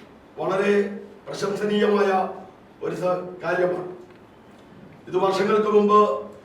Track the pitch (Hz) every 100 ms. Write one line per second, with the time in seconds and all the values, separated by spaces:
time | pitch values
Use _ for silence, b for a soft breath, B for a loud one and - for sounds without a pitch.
0 | B - - - 160 190 202 202 202 -
1 | - - - - - - 208 208 208 208
2 | 196 185 180 - - - - - 156 165
3 | 180 180 180 - 165 180 180 - - -
4 | - - - - - - - - - -
5 | - 175 190 - 202 214 214 208 202 208
6 | 208 - - -